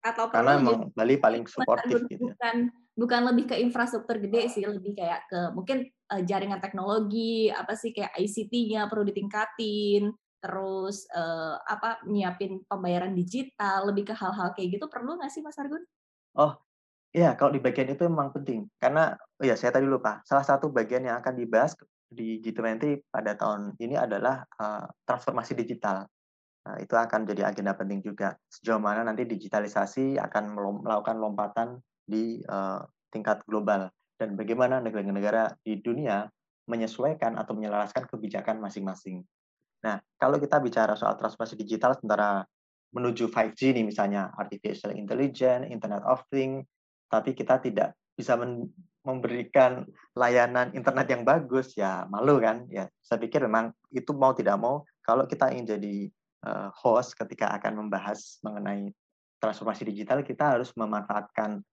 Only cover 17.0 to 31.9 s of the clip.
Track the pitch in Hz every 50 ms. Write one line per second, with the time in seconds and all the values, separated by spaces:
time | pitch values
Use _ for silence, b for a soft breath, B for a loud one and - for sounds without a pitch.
17 | _ _ _ 170 170 156 120 - 147 135 143 135 123 127 - - 131 131 139 -
18 | 175 175 165 151 139 135 - 143 139 135 123 110 101 104 _ _ - 127 139 156
19 | 160 151 - - - _ _ _ 143 131 113 - - 120 123 135 135 135 135 127
20 | - 107 104 104 _ - 143 139 139 - 143 135 - 151 135 123 110 107 123 127
21 | 127 123 117 120 120 131 127 127 120 113 113 110 131 156 - _ - _ _ _
22 | _ _ 120 113 113 113 113 113 113 113 110 - 113 113 110 110 147 147 143 143
23 | _ _ - 117 113 104 104 104 113 110 107 101 101 101 - - 117 117 139 -
24 | 127 113 104 101 110 123 135 131 - _ - - 110 107 107 107 110 - - _
25 | _ - 123 123 - - 123 123 113 - - 120 117 117 123 101 - 104 95 95
26 | 101 - _ _ _ _ _ _ _ _ _ _ _ 104 104 104 98 98 - 113
27 | 117 117 - 110 110 101 104 95 101 101 101 101 98 98 98 - 95 98 101 98
28 | 98 104 98 - 101 95 - _ _ _ - - _ 117 113 107 107 104 104 110
29 | 117 117 107 110 127 117 113 95 - - - 107 104 104 - 104 98 98 - 131
30 | 135 135 139 - 101 - - 104 104 104 104 101 101 98 104 104 - 110 110 104
31 | 104 117 113 110 110 107 104 101 104 101 - 117 113 120 123 131 _ _